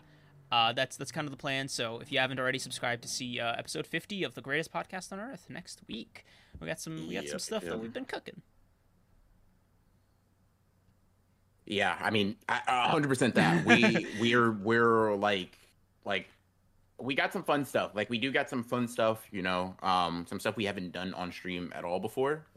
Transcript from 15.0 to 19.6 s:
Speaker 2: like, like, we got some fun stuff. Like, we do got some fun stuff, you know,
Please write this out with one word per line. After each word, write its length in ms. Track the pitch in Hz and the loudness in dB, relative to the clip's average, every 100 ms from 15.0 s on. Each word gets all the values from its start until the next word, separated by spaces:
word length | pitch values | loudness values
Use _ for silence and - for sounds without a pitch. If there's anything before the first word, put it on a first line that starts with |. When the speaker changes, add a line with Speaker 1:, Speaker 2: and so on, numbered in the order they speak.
| 110 | 4
Speaker 2:
like, 420 | 101 104 98 90 - - _ _ _ | 2 2 2 -2 -12 -20 _ _ _
like, 240 | - 95 - _ _ _ _ _ _ - | -4 -4 -4 _ _ _ _ _ _ -10
we 160 | 123 | -4
got 180 | 139 185 | 0 0
some 100 | 196 | 0
fun 220 | 165 147 | 0 0
stuff. 280 | 131 113 87 | 2 0 0
Like, 140 | 101 104 | -2 -2
we 80 | 120 | -2
do 120 | 135 | 0
got 180 | 143 135 | 0 0
some 140 | 131 | -4
fun 240 | 117 123 120 | -2 -2 -2
stuff, 380 | 120 110 110 - | 2 2 2 -4
you 100 | 101 | -4
know, 320 | 92 90 | 0 0